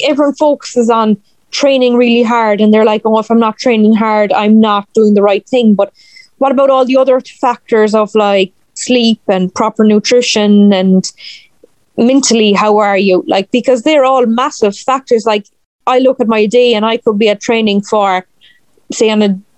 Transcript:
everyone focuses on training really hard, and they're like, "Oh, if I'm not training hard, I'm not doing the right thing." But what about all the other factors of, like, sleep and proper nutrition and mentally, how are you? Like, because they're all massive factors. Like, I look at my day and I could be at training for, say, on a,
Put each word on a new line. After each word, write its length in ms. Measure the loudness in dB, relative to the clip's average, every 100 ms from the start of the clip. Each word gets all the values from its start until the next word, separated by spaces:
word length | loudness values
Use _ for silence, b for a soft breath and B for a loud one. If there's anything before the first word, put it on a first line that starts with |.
everyone 320 | -4 -2 -2 0
focuses 540 | -2 -2 -4 -4 0
on 260 | 0 0 -2 _ _ _
training 440 | -4 0 2 2 2
really 280 | 2 2
hard, 360 | 0 0 0 0
and 140 | 2
they're 100 | 2
like, 200 | 2 0 -2
"Oh, 140 | -2
if 120 | 0
I'm 80 | 0
not 180 | 0 -2
training 360 | -2 0 2
hard, 400 | 2 0 0 0
I'm 260 | 0 2 2
not 320 | 2 0 -4
doing 200 | 0 2
the 100 | 2
right 240 | 2 0 -2
thing." 260 | -2 2
But 200 | 0 -2 b b b b -4
what 120 | -2
about 180 | 0 2
all 140 | 2
the 140 | 0 0
other 240 | 2 0
factors 760 | -4 -6 -4 -4 -2 0 0 0
of, 180 | -2 0
like, 360 | 0 0 -2 _ _
sleep 480 | -12 -4 0 0 -2 -2
and 260 | -2 -4 -4
proper 300 | -4 0 0
nutrition 880 | 0 2 0 0 0 2 4 4
and 360 | 2 2 0 -2 B B B B _ _ _ _ -2
mentally, 540 | 0 2 0 0 0
how 260 | 0 0 0
are 180 | 0 0
you? 260 | 0 -2 -2
Like, 220 | -4 -2
because 320 | -4 0 -2
they're 200 | 0 2
all 220 | 2 0 0
massive 520 | -2 -4 -4 -4 -4
factors. 480 | -6 -6 -2 -2 -2
Like, 200 | -4 -6 _ _ _ -2 0
I 40 |
look 200 | 0 0
at 80 | -2
my 180 | -2 0
day 280 | 2 2 0
and 100 | -2
I 120 | -2
could 200 | -4 0
be 120 | 0
at 120 | -2
training 400 | -4 -2 -2 -2
for, 440 | -2 -2 -2 -4 -6 _ b b _ _ -12
say, 180 | -4 -2
on 120 | 0
a, 80 | 0 -2 -10